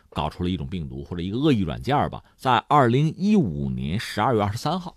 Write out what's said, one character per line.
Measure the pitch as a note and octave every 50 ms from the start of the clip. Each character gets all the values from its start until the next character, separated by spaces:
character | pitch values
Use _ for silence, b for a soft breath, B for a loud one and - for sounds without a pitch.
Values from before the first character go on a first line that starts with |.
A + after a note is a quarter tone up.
| B B
搞 | - - D2 D2+
出 | - - F2
了 | F2+
一 | F#2
种 | E2+ D2 C2+
病 | F2+ F#2 D#2+ C2
毒 | B1+ C2+ C#2+
或 | - F#2 E2+
者 | E2+
一 | F#2+
个 | G2 B2
恶 | C#3+ D#3+
意 | C#3 G#2+
软 | F#2+ D#2 C2+ A#1+
件 | B1+ - C3+ C#3+
儿 | G#2 D2
吧， | - - b b b b
在 | - C3+ B2 A2 - -
二 | C#3 D3 C3 A#2
零 | A#2 C3+ D3+ D#3+ - -
一 | E3+ G#3 G#3+
五 | G#3 D#3 G2 D2+ C#2+ C#2 C2+
年 | B1+ B1 C2 C#2 E2 A2+
十 | - - - G#2
二 | G#2 B2+ B2+
月 | G#2+
二 | G2+ G2+
十 | G2+ A#2+
三 | - D3+ E3 F#3
号， | F3 F3+ -